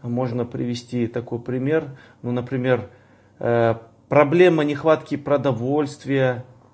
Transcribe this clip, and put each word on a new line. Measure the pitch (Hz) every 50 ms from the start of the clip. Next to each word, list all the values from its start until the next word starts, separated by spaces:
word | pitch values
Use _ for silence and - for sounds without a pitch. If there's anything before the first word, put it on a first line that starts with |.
можно | - 120 120 123 131 120 117 123 117
привести | 120 - 131 123 120 120 120 - - 127 123 117
такой | 113 - 120 120 - 123 117
пример. | - - 123 127 131 139 156 160 151 135 135 - - - - _ -
Ну, | 123 123
например, | 123 123 127 135 127 123 131 127 117 98 - - - _ _ _ _ _ _ _ -
э, | - 117 117 117 117 113 113 - - - _ _ _ -
проблема | 135 147 147 139 160 175 180 180 165 156 147
нехватки | 147 147 139 - 160 156 147 - - 147
продовольствия, | 139 - 143 143 139 120 139 123 110 120 131 143 151 147 135 139 - - 131 139 135 131 127 123 117 - - - - - -